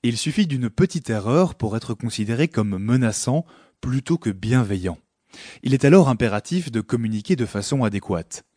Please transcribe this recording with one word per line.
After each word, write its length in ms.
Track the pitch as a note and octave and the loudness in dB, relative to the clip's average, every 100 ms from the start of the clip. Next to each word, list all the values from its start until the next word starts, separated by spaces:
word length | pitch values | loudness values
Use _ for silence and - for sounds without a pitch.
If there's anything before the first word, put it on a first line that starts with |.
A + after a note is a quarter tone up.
Il 140 | B2 A#2 | -2 -2
suffit 300 | - D3+ F#3 | -2 0 0
d'une 240 | C3+ A#2+ | 0 -4
petite 400 | - F3+ E3 - | 0 0 0 -4
erreur 440 | A2 G2+ C#3+ F#3 | -4 2 2 2
pour 220 | - A2 A2 | 0 -4 -4
être 160 | - | -6
considéré 560 | A2+ A#2 - G#2+ A#2 D#3+ | -8 -6 -4 -4 0 0
comme 300 | - G#2+ F#2+ | 0 -2 -2
menaçant 640 | G#2 B2+ A#2+ G#2 - C#3+ E3 _ _ _ | 0 2 2 -2 -2 -2 -4 _ _ _
plutôt 340 | B2+ C3 - E3+ | -4 -4 -2 -2
que 140 | A2+ | -2
bienveillant. 680 | F#2+ G#2+ B2+ G#2+ G2 F2+ E2 _ _ _ - - - | -4 0 2 2 -2 -4 -8 _ _ _ -20 -20 -8
Il 120 | B2 | 0
est 100 | C3 | 2
alors 240 | C#3 F#3 D3 | 8 8 6
impératif 640 | A#2 A#2+ G#2 - F3+ D#3 | 2 0 -2 -2 -4 -2
de 100 | A2+ | -4
communiquer 560 | G#2 B2 A2+ G#2+ G#2 F3 | -2 -2 -2 -4 0 0
de 80 | |
façon 400 | A2+ G#2 G2+ C#3+ | 0 -4 -2 0
adéquate. 640 | A2+ G2+ - - E2+ - _ | 0 -2 -4 -6 -6 -14 _